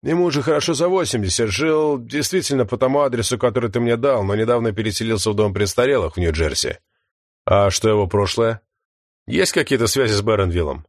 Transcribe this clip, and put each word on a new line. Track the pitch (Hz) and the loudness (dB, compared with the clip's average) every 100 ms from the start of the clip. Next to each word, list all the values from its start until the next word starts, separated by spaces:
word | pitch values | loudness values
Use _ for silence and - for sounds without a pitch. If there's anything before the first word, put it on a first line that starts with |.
Ему | - 165 | -2 0
уже | 180 143 | 0 0
хорошо | 123 151 151 | 0 0 0
за | 147 175 | 0 0
восемьдесят, | 185 160 120 98 - 113 | 0 0 -2 -2 -2 -2
жил | 101 160 156 151 139 | 0 0 2 2 -2
действительно | 117 139 143 185 - 139 | -4 -6 -2 -2 0 0
по | 117 117 | 0 0
тому | 131 139 | 0 2
адресу, | 143 120 110 120 | 0 0 -2 0
который | 123 113 117 | 0 0 -2
ты | 117 | 0
мне | 120 117 | 0 2
дал, | 135 127 | 2 0
но | 98 104 | 0 0
недавно | 113 120 113 | 2 2 0
переселился | 104 110 101 113 110 110 | -2 -4 -4 -2 0 0
в | |
дом | 104 107 | 0 0
престарелых | 95 101 - 123 135 82 | 0 -2 2 2 2 0
в | - | -2
Нью-Джерси. | 87 78 78 - - - _ _ _ _ _ _ | -2 0 -2 -2 -4 -6 _ _ _ _ _ _
А | - 101 101 | 0 2 2
что | - 110 | 2 2
его | 107 95 | 2 2
прошлое? | 104 98 - 113 113 _ _ _ _ _ _ - | 0 0 0 0 -2 _ _ _ _ _ _ -6
Есть | 110 185 | -2 0
какие-то | - 151 135 113 | 0 0 0 2
связи | 135 123 | 0 0
с | 104 | 0
Бэронвиллом? | 104 107 92 85 78 69 | 0 0 2 0 -2 -6